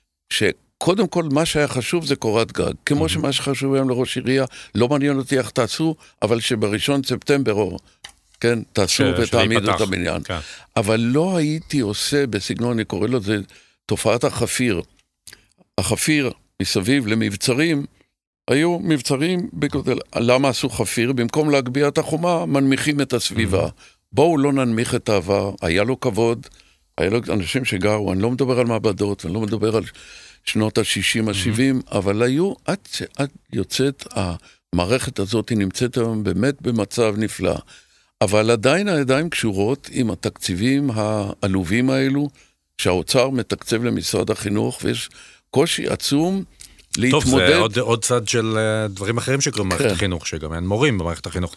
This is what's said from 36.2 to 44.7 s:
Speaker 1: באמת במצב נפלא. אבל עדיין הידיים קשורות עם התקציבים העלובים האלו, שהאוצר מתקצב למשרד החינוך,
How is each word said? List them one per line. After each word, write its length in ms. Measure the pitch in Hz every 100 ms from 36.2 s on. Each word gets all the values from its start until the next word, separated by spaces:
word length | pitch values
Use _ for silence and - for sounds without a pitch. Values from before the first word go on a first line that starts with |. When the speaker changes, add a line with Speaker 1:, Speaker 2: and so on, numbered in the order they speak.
Speaker 1:
באמת 380 | 101 92 127 139
במצב 520 | 127 113 98 - 113 104
נפלא. 380 | 107 - 92 80 - - _ _ _ _
אבל 300 | 107 107 110
עדיין 360 | 120 127 165 208
הידיים 420 | 160 131 131 165
קשורות 600 | - 113 95 101 139 -
עם 200 | 131 117
התקציבים 800 | - 104 - - 90 117 139 143 110
העלובים 920 | 107 107 101 - 101 95 85 113 131
האלו, 400 | 135 135 139 147 - _ _ _ -
שהאוצר 520 | 101 90 - 131 131
מתקצב 540 | 131 107 98 - 113
למשרד 480 | 120 107 - 101 95
החינוך, 480 | 104 98 104 120